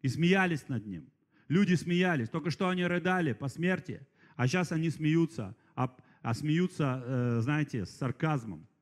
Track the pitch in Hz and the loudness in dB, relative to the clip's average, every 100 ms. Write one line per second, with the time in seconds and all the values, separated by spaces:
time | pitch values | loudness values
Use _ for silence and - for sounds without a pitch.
0 | 135 120 170 190 185 156 - 123 107 87 | -2 2 4 4 4 0 -2 -6 -6 -12
1 | - _ _ _ _ 165 190 180 151 175 | -12 _ _ _ _ 2 4 2 2 2
2 | 185 160 113 165 160 135 185 180 175 175 | 2 2 -2 -4 -4 -2 0 0 0 0
3 | 175 185 160 110 139 139 175 180 - 104 | 0 2 0 -2 -6 -2 0 0 -4 -14
4 | - _ - - 127 180 170 160 165 151 | -14 _ -20 -2 0 2 0 0 -2 0
5 | 156 160 160 - 98 113 _ - 127 - | 2 4 2 -2 -10 -12 _ -4 -4 -4
6 | _ _ 123 117 151 160 180 - 143 127 | _ _ -4 -2 0 2 0 0 -2 -2
7 | 123 131 123 117 113 151 147 123 95 - | -4 -2 0 0 0 0 -2 -4 -6 -6
8 | 131 - 160 147 113 78 - _ | -6 -2 0 -2 -4 -12 -16 _